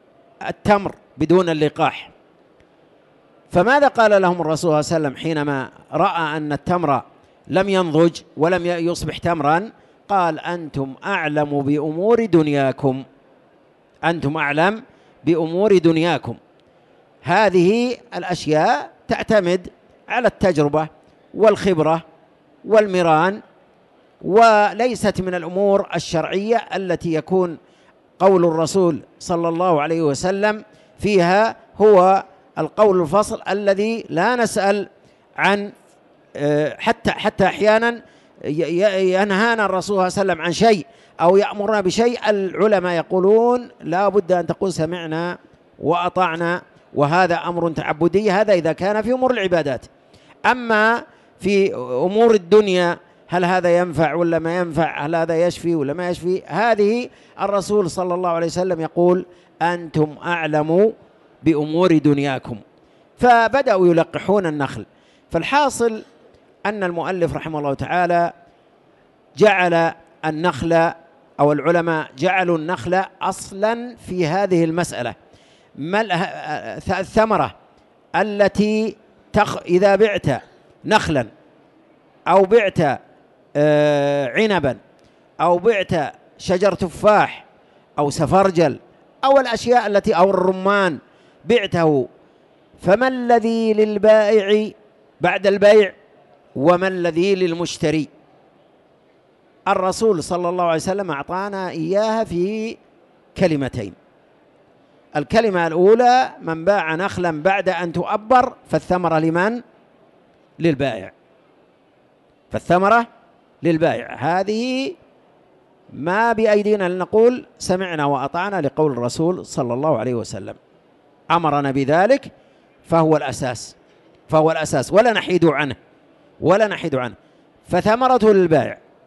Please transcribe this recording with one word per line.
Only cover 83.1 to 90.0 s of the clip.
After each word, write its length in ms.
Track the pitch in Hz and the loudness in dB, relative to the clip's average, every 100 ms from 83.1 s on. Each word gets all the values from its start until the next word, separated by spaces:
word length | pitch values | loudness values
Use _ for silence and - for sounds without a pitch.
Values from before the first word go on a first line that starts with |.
| _ _ _ _ 143 | _ _ _ _ 0
آه، 720 | 151 147 147 147 143 143 127 | 2 4 2 2 0 -2 -2
عنبًا 500 | 139 220 185 139 107 _ _ _ _ _ - | 0 0 0 -2 -4 _ _ _ _ _ -4
أو 180 | 165 175 | 0 2
بعت 560 | 214 202 180 175 131 - _ - | 2 0 0 -4 -4 -8 _ -10
شجر 360 | - 180 196 | -4 0 0
تفاح 720 | 175 180 - 208 202 139 - - _ _ _ _ - | 0 -6 0 2 4 2 -4 -20 _ _ _ _ -4
أو 120 | 147 | -2
سفرجل 680 | 147 139 185 196 170 151 110 - _ _ _ | -2 0 2 2 2 0 -2 -14 _ _ _
أو 160 | 269 269 | 2 4
الأشياء 460 | 247 233 233 240 208 | 2 -2 2 2 2
التي، 260 | 202 | 0